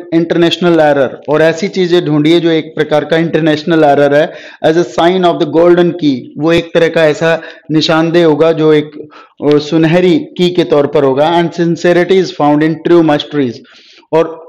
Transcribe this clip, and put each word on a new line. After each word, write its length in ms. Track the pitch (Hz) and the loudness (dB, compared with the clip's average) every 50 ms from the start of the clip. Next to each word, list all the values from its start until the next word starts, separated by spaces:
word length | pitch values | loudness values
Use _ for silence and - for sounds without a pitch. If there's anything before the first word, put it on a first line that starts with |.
| - - 160 | -8 -2 -2
international 640 | 165 170 165 180 170 170 165 151 - 180 175 170 160 151 | -2 0 0 0 0 0 0 -2 0 0 0 2 2 2
error, 260 | 147 143 139 127 113 - - - 131 | 2 2 0 0 -2 -4 -8 -6 -2
और 120 | 147 151 | 0 2
ऐसी 260 | 156 165 156 160 202 | 2 0 0 -2 -6
चीजें 360 | 185 - 190 180 165 175 175 156 | -6 -2 -2 -2 0 0 0 0
ढूंढिए 340 | 147 151 147 147 156 170 170 | 0 0 0 2 2 2 2
जो 100 | 160 170 | 2 0
एक 240 | 160 156 151 156 - | 0 -2 -4 -6 -4
प्रकार 300 | 156 147 151 156 147 143 | -6 -4 0 0 -2 0
का 120 | - 165 | 0 -2
international 640 | 165 165 156 151 156 160 156 151 151 - 180 165 160 156 | -2 -2 0 -2 0 0 0 -2 -2 -2 -2 0 2 2
error 320 | 143 143 143 143 143 143 | 2 2 2 2 2 2
है। 160 | 147 160 160 - - - - - - - | 2 0 0 -4 -14 -20 -20 -12 -4 -2
As 120 | 156 156 | 0 0
a 80 | 175 170 - | 0 -2 -2
sign 360 | - 175 165 175 190 190 180 | -2 -2 0 0 0 2 0
of 160 | 170 160 147 | 0 0 -2
the 80 | 170 147 | -4 -2
golden 420 | 135 160 175 175 175 175 175 170 160 | 0 2 4 4 4 4 2 0 -2
key, 200 | - 151 147 135 120 - - - | -2 -2 -2 -2 -4 -6 -12 -10
वो 160 | 143 147 165 170 | -4 -2 0 0
एक 180 | 170 165 - - | 0 -2 -2 0
तरह 160 | 170 165 160 | 0 0 2
का 160 | 160 170 160 | 2 2 2
ऐसा 360 | 151 143 - 165 165 165 - - - - - _ - | 0 0 0 -2 -2 -2 -2 -6 -12 -20 -16 _ -4
निशानदेह 540 | 156 156 147 - 160 160 160 165 160 175 170 | -2 -2 0 0 0 0 0 0 2 2 2
होगा 260 | 160 147 143 160 165 | 2 2 2 2 0
जो 200 | 165 151 156 156 151 | 0 0 2 2 2
एक, 180 | 151 151 151 - - - - - - - - _ - - | 2 0 -4 -10 -18 -20 -20 -20 -20 -20 -20 _ -4 -2
अ, 120 | 147 147 | 0 0
सुनहरी 600 | 147 147 - 170 160 160 156 170 180 180 185 165 139 151 - - | 0 0 0 0 0 2 2 2 2 2 2 2 0 -2 -4 -4
की 120 | - 180 175 | -2 -2 -2
के 140 | 180 175 160 | 0 -2 0
तौर 240 | - 160 147 143 | 0 0 0 0
पर 160 | 139 - 151 139 | 0 0 0 0
होगा। 280 | 135 131 139 151 165 170 | 2 2 0 0 0 2
And 180 | 175 170 160 | 0 0 -2
sincerity 720 | - 175 170 170 165 160 - 175 175 175 175 175 190 190 175 | -2 -2 -2 -2 -2 0 0 0 2 2 2 2 2 0 0
is 80 | - | -2
found 320 | - - 147 147 147 147 156 | -4 -2 0 0 2 2 0
in 160 | 160 160 156 - | 0 -2 -2 0
true 160 | 170 175 175 160 | 2 2 2 4
masteries, 540 | 156 147 143 - - 147 147 135 120 110 - - - - - - - - - _ - 151 | 2 0 -2 -4 -6 -4 -4 -4 -4 -6 -10 -16 -20 -20 -20 -20 -20 -20 -20 _ -4 -2
और 280 | 160 160 - - - - | -2 -2 -2 -6 -16 -18